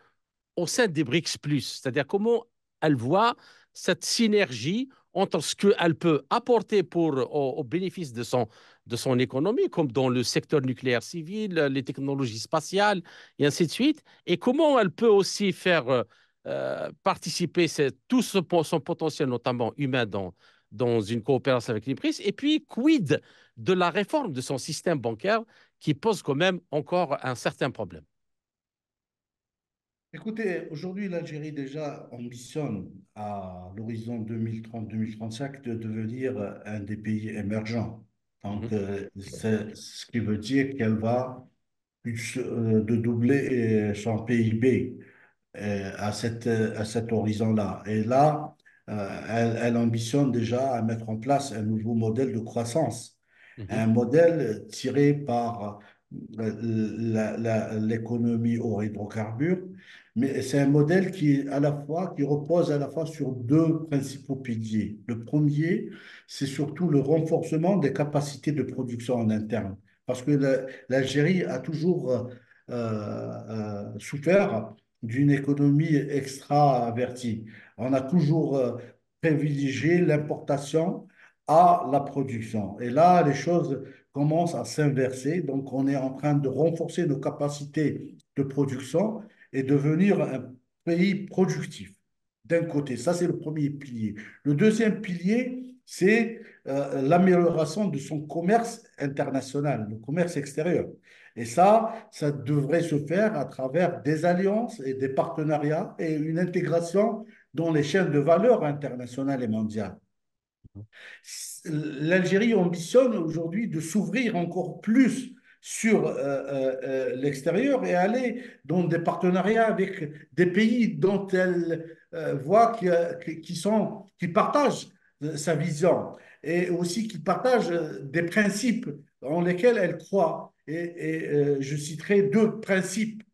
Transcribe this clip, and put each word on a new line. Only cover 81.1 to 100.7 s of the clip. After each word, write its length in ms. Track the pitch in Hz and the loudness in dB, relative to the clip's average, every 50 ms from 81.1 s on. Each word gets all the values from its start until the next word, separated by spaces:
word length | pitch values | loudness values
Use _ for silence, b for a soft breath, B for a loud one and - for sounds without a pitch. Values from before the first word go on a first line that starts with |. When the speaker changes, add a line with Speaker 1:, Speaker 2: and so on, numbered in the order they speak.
| B B B B B _ _ - | B B B B B _ _ 4
Speaker 2:
à 400 | 147 165 180 175 - - - 131 | 6 8 8 8 6 4 2 0
la 80 | 135 143 | 0 0
production. 800 | 135 - - 143 127 110 117 110 113 - 110 107 98 92 101 - | 0 -2 -4 -4 -4 -2 -4 -6 -6 -4 -4 -4 -4 -4 -8 -8
Et 100 | 123 120 | -6 -2
là, 340 | 120 143 165 180 180 175 160 | 4 6 8 8 8 8 6
les 100 | 147 135 | 4 2
choses 500 | - - 170 175 170 151 - 139 135 B B B B B _ | 0 0 2 2 2 2 0 -4 -6 B B B B B _
commencent 440 | _ 139 147 151 156 165 170 - - | _ 0 0 2 2 2 0 0 -2
à 100 | 120 120 | -4 -6
s'inverser. 760 | - - - 151 147 127 127 131 127 131 - 127 139 160 185 | -6 -2 2 2 2 4 2 0 0 -2 -4 -4 -2 -2 -2
Donc, 300 | 160 139 135 135 135 - | -2 -2 -4 -4 -4 -4
on 160 | 127 135 135 139 | -2 0 0 0
est 80 | 139 | 0
en 180 | 135 127 131 131 | 0 -2 -4 -6
train 200 | - - 151 147 | -2 0 2 2
de 160 | 143 139 127 | 2 2 0
renforcer 560 | 120 135 151 170 165 - 165 - - - 175 | 0 2 2 2 2 0 -6 -4 -2 -2 0
nos 140 | 151 147 139 | 0 0 -2
capacités 1000 | - 147 143 - 143 143 143 - 143 143 - 156 151 135 98 - - - - - _ _ _ | -2 -6 -4 -2 -4 -4 -4 -6 -12 -6 -2 0 0 0 0 -2 -10 -12 -16 -20 _ _ _
de 80 | - 139 | -4 -4
production 800 | 139 - 143 143 117 113 117 - - - 165 196 220 220 B B B B B B B - | -2 0 0 0 0 0 -6 -8 -2 0 0 0 0 -2 B B B B B B B -6
et 100 | 135 131 | -4 0
devenir 580 | 123 143 143 143 147 156 165 190 208 185 - | 2 2 4 4 2 2 4 4 4 4 2
un 300 | 151 - 131 123 120 - - - _ _ _ _ _ | 0 -2 -2 -6 -8 -10 -16 -20 _ _ _ _ _
pays 420 | 165 170 170 185 202 190 - - | -2 2 2 2 2 2 -2 -4
productif, 680 | - - - 185 156 156 147 143 - - - 202 - - _ _ _ _ _ _ _ _ _ _ | -4 0 0 2 2 2 -4 -4 -8 -10 -14 -16 -18 -18 _ _ _ _ _ _ _ _ _ _
d'un 220 | 110 170 170 160 | 0 0 0 0
côté. 320 | - 143 147 143 - 123 110 | 0 -2 -2 -2 -2 -6 -4
Ça, 160 | - 170 175 | -2 -2 0
c'est 140 | 175 175 156 | 2 0 0
le 100 | 135 - | -2 -2
premier 320 | - 156 156 160 147 139 | -4 -6 -4 -2 -2 -2
pilier. 460 | - - - - 120 113 110 104 98 B B B B B B | -2 -6 -10 -12 -8 -4 -4 -4 -4 B B B B B B
Le 120 | 147 147 | 0 2
deuxième 440 | 143 196 220 214 220 220 214 196 - | 6 6 4 6 4 2 2 0 -2
pilier, 800 | - 185 175 170 175 190 220 247 254 247 - - - - - _ _ | -4 -6 -6 -2 0 2 2 2 0 -2 -6 -10 -12 -14 -18 _ _
c'est, 560 | - - - 175 196 220 233 226 - - B B B B B B - | -18 -4 2 4 4 6 6 2 0 -4 B B B B B B -6
euh, 340 | 135 139 139 127 127 139 | -4 -4 -4 -2 -2 -2
l'amélioration 840 | 131 139 170 175 185 185 180 175 175 165 143 156 156 147 - 208 214 190 | 2 4 6 6 8 8 6 6 6 4 4 2 0 0 0 -2 -2 -2
de 100 | 143 135 | -2 -4
son 240 | - - 156 147 | -6 -6 -8 -8
commerce 640 | 151 - - 160 170 180 214 233 226 - - - - - _ - | -8 -6 -6 -2 2 4 4 4 2 0 -8 -12 -18 -20 _ -6
international, 920 | 143 139 135 151 147 139 131 135 131 - - 143 143 147 131 113 107 101 | -6 -4 -2 -2 -4 -2 -2 -4 -4 -4 -4 -2 0 0 -2 -2 -4 -6
le 60 | 110 113 | -8 -10
commerce 380 | 117 - 139 180 170 - - | -8 -4 0 0 0 0 -2
extérieur. 520 | 143 - - - - 156 180 | -6 -6 -4 -6 -4 -2 0